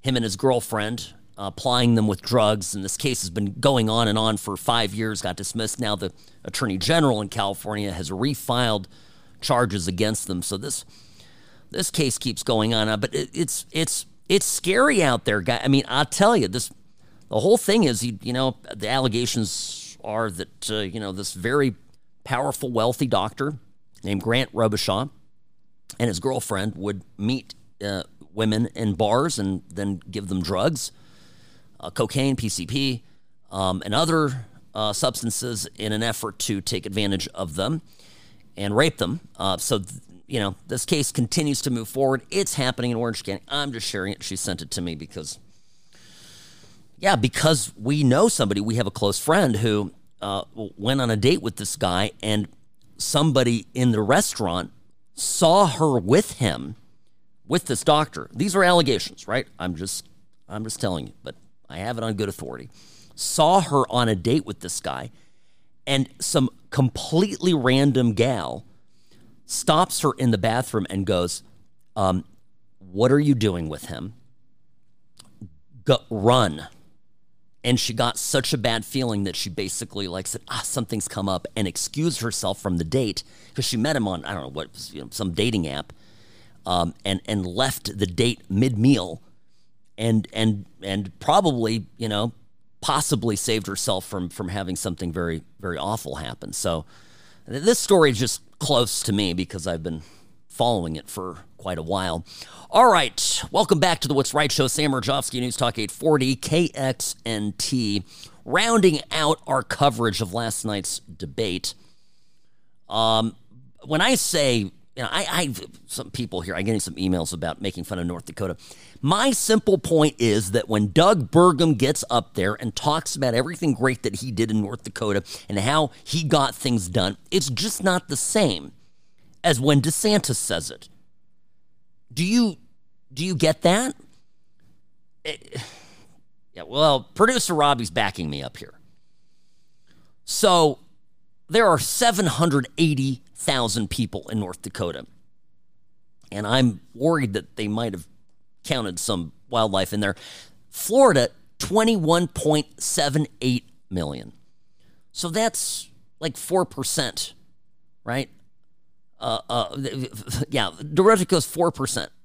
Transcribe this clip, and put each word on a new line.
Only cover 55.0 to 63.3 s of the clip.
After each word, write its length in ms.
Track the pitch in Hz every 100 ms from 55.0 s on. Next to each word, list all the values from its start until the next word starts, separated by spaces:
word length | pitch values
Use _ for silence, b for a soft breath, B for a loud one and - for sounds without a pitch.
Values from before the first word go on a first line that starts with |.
| - -
saw 500 | - - 165 185 185
her 340 | 117 156 127
with 340 | 92 156 -
him, 420 | - 107 62 67 - - - - - - - -
with 180 | 170 -
this 180 | 127
doctor. 460 | - 151 156 - -
These 240 | - 196 190
are 80 |
allegations, 640 | 180 175 139 113 - - -
right? 200 | 117 - -
I'm 160 | 90
just, 340 | 80 92 - - - - - -
I'm 160 | 104
just 160 | 110 -
telling 280 | 104 85 62
you, 60 | -
but 100 | - - - - -
I 100 | 76
have 200 | 104 117
it 60 |
on 100 | 113
good 160 | 101 101
authority. 400 | - 65 62 - b b b b -
Saw 460 | -